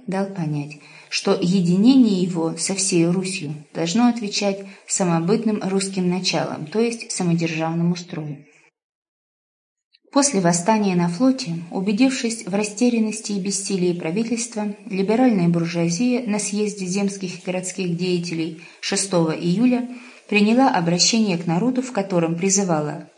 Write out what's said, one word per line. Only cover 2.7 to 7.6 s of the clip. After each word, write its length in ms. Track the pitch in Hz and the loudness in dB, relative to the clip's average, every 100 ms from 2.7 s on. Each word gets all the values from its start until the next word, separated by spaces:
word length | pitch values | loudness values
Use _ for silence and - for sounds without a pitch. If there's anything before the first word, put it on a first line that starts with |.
всей 320 | 196 - 175 165 | -4 0 2 2
Русью 480 | 185 185 - 147 151 - | 2 -2 -6 -8 -10 -10
должно 360 | 170 165 226 247 | -6 -2 2 2
отвечать 520 | 226 202 - 202 196 - - - | 2 -4 -2 -2 -4 -10 -20 -8
самобытным 760 | - 180 165 165 - 220 208 | -2 2 2 2 0 0 -2
русским 460 | 190 190 190 190 180 | -2 -2 -2 -2 -2
началам, 580 | 180 180 160 143 - 147 | -2 -2 -2 -4 -6 -6
то 120 | 214 | -2
есть 320 | 233 233 - | -2 -2 -10
самодержавному 840 | - 180 170 165 160 | -4 0 0 -2 -4